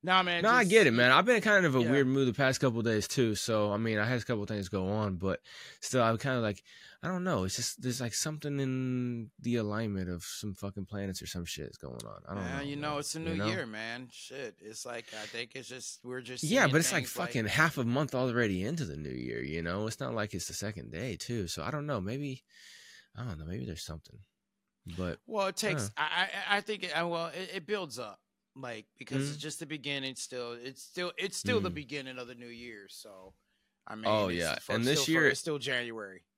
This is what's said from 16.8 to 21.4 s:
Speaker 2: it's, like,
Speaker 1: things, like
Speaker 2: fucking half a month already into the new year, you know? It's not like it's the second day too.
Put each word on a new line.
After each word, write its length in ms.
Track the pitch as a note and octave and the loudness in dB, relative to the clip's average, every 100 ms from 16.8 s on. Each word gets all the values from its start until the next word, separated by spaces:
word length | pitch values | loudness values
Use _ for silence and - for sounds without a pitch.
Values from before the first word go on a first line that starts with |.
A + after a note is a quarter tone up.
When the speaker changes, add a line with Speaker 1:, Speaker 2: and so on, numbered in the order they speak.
Speaker 2:
it's, 120 | E3 | 4
like, 100 | F3 | 2
Speaker 1:
things, 140 | B2+ B2 | 0 -4
like 100 | F3 | -2
Speaker 2:
fucking 180 | B2+ G#2+ | 0 2
half 320 | C3 D#3+ D3 | 4 2 2
a 60 | |
month 300 | A#2 B2+ D3 | 0 2 0
already 480 | B2+ B2+ A#2+ A2+ F2+ | 0 2 2 2 2
into 200 | G2+ E3 | 0 -2
the 120 | G#2 D2 | -4 -4
new 140 | D2 | -6
year, 320 | B1+ B1 A#1 | -6 -6 -4
you 200 | C2+ E2 | -4 -2
know? 240 | E2 F#2+ G#2+ | -2 -2 -2
It's 140 | - | -4
not 140 | C3 | -4
like 200 | A#2 G#2 | -4 -4
it's 140 | F#2+ - | -4 -6
the 60 | |
second 360 | F2+ G2+ G#2 - | -6 -6 -6 -8
day 240 | D2 B2 F2+ | -6 -6 -6
too. 320 | - A#2+ | -4 -4